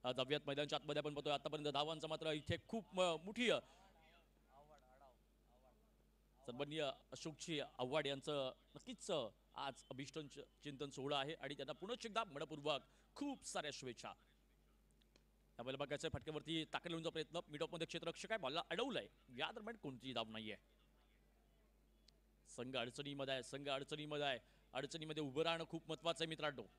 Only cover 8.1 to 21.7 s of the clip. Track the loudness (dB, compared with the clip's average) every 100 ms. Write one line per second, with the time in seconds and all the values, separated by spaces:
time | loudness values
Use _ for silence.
8.1 | 0 0 2 0 -4 -16 -14 -10 -8 2
9.1 | 2 2 -4 -12 -4 -4 -6 -10 -6 -4
10.1 | -6 -6 -10 -14 -10 -8 -4 -4 -2 4
11.1 | 4 4 -2 -4 -4 -4 -4 -4 -4 0
12.1 | 0 0 -4 -4 0 2 2 0 -20 -18
13.1 | -4 -2 -2 -2 -2 -2 -4 -6 -6 -8
14.1 | -10 -18 -20 _ -20 -20 -20 -20 -20 -20
15.1 | -20 -20 _ -16 -8 -4 -2 -2 -2 -2
16.1 | -4 -4 -6 0 0 0 -2 -2 -2 -2
17.1 | -2 -2 -4 -4 -4 -2 -2 -2 -2 -4
18.1 | -6 -2 0 2 0 0 0 2 0 -4
19.1 | -14 -14 -2 -2 -2 -8 -6 -6 -6 -2
20.1 | -2 -2 -4 -6 -8 -12 -20 -20 -20 -20
21.1 | -20 -20 -20 -20 -20 -20